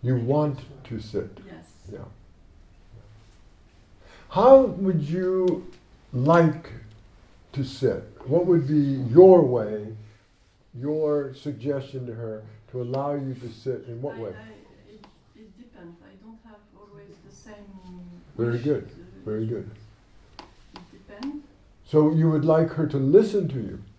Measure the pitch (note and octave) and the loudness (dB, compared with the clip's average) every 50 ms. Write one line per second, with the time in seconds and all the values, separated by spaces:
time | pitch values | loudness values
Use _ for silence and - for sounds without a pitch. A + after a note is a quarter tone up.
0 | - B2 B2+ A#2+ A#2 A#2+ C#3 D3+ D3+ D3 C3 - - - - - - - A2+ G#2+ | -2 -2 -2 -2 0 0 0 0 0 -2 -4 -8 -12 -18 -20 -20 -16 -12 -12 -12
1 | G#2 - - - - - - - - - E3 E3 - - - - - G2+ B2 D3 | -12 -8 -8 -8 -8 -8 -14 -20 -20 -20 -20 -20 -20 -20 -20 -20 -20 -18 -16 -16
2 | - - - - - - - - - - - - - - - - - - - - | -16 -18 -20 -20 -20 -20 -20 -20 -20 -20 -20 -20 -20 -20 -20 -20 -20 -20 -20 -20
3 | - - - - - - - - - - _ _ - _ _ - - _ - - | -20 -20 -20 -20 -20 -20 -20 -20 -20 -20 _ _ -20 _ _ -20 -20 _ -20 -20
4 | - - - - - - - F#3+ G#3+ B3+ C4+ C4+ C4 A3 - - G3 F#3+ F3+ D#3+ | -20 -20 -20 -20 -20 -6 0 4 8 10 10 10 8 6 -2 -2 -2 0 0 0
5 | C#3 C#3+ E3 F#3 F#3 F#3 F#3 F#3 F#3 F3+ - - - - - - _ _ - _ | -2 -2 -4 -2 -2 -2 0 0 0 0 0 -2 -6 -14 -20 -20 _ _ -20 _
6 | _ _ - B2 B2+ D3 E3 E3+ E3 D#3+ - - - - - - - - - - | _ _ -6 -2 2 4 6 6 6 4 2 -2 -12 -16 -18 -18 -18 -20 -20 -20
7 | - - - - - - - - - _ - C#3 C3+ - - - C3+ A#2 G2 - | -20 -20 -20 -20 -20 -20 -20 -20 -20 _ -8 -8 -8 -8 -8 -2 -2 -2 -2 -2
8 | - - - - - B2+ C#3+ E3+ F3 F#3 F3 E3 C3+ C3+ D#3 D3+ C#3+ C#3 C3+ C3 | -10 -16 -20 -18 -8 -2 0 0 2 2 2 2 2 2 0 2 2 0 -2 -4
9 | B2+ A2+ A#2 D#3+ F#3 F#3+ F#3 F3 D#3 B2+ B2 A#2 G#2+ G#2 G#2+ G#2+ G#2 A2 A2+ - | -4 4 8 10 10 10 10 8 6 4 0 -2 -2 -4 -6 -8 -8 -12 -14 -16
10 | - - - _ _ _ _ _ _ _ _ _ _ _ _ A#2+ B2+ C#3+ D3+ D#3 | -18 -20 -20 _ _ _ _ _ _ _ _ _ _ _ _ -10 -6 -6 -4 -2
11 | D#3 D3+ D3 D3 C#3 C3+ B2+ - - D3 C3 G#2+ A2+ C#3 C#3+ C#3 B2 - - C3 | -2 0 0 -2 -4 -6 -10 -10 -10 -10 -10 -8 -6 -4 -4 -4 -6 -8 -12 -12
12 | B2+ A#2+ A2+ A2+ A#2 A2 A2 G#2+ G#2+ - - - - - - B2 B2 A#2+ B2 C3+ | -10 -10 -10 -10 -10 -10 -10 -12 -14 -18 -20 -20 -20 -14 -10 -10 -8 -6 -6 -4
13 | C#3 C#3+ C#3+ C#3+ C3+ C3+ C3 B2+ A#2+ A#2 A2+ - - C3 B2+ - - A#2+ A2+ A#2 | -4 -4 -6 -6 -6 -8 -10 -10 -14 -16 -18 -12 -8 -8 -8 -8 -10 -14 -14 -10
14 | C3 D3 - A#2 A2+ G2+ F2+ G#2 A2 A2 G#2+ G2 - - - - - - G#3+ G#3+ | -10 -10 -10 -10 -12 -12 -12 -14 -18 -20 -20 -20 -20 -20 -20 -20 -20 -20 -20 -20
15 | - - _ _ _ _ _ G#3+ A3 G3 F3+ G#3 B3 A#3 _ F3+ F3 E3+ E3+ E3+ | -20 -20 _ _ _ _ _ -20 -20 -20 -20 -20 -20 -20 _ -20 -20 -20 -20 _
16 | - F#3+ G3 F#3+ G3+ A3+ A3+ A3 _ A3+ G#3+ G#3 G#3 _ _ - G#3 G3+ G3+ G3+ | -20 -20 -20 -20 -20 -20 -20 -20 _ -20 -20 -20 _ _ _ -20 -20 -20 -20 -20
17 | G3+ G3+ - - - - - - - G#3+ G#3 G#3 G#3 G3 F#3+ F#3+ F3+ F3+ F3+ F3+ | -20 -20 -20 -20 -20 -20 -20 -20 -20 -20 -20 -20 -20 -20 -20 -20 -20 -20 -20 -18
18 | F3+ - - - - - - - A#2+ A#2+ A#2+ A#2+ - D3 D3 - - - - - | -18 -20 -20 -20 -20 -20 -8 -6 -4 -4 -4 -4 -2 -2 -4 -4 -6 -12 -20 -20
19 | - - - - - G#2+ G#2+ G#2+ A2 A2 A#2 G2+ F#2+ - - - - - - _ | -20 -20 -20 -18 -10 -8 -6 -6 -4 -6 -6 -8 -10 -14 -18 -20 -20 -20 -20 _
20 | _ _ _ - - _ - - - - - _ - - - F3+ F3 - - - | _ _ _ -20 -20 _ -20 -20 -20 -20 -20 _ -20 -20 -20 -20 -20 -20 -20 -20
21 | - - G#3 G3+ B3 C#4+ D4+ D4 - - _ _ _ _ _ _ - - - D#3 | -20 -20 -18 -14 -12 -12 -12 -12 -16 -20 _ _ _ _ _ _ -14 0 2 4
22 | D3+ D3+ D#3+ D#3+ D#3+ E3 D#3 D3+ C#3 D#3+ D#3 D#3+ E3 D#3+ - D#3+ D#3+ C#3 - C#3+ | 4 4 2 2 2 2 2 2 2 2 2 2 2 0 -2 -4 -4 -2 -2 -2
23 | C3+ C3+ D#3 G#3 A3+ - A3 G3+ F3 C3+ C3 B2+ G#2+ G2 G2 - - - - | 0 6 6 6 4 4 -2 -2 -2 -2 -6 -6 -8 -8 -10 -14 -16 -20 -20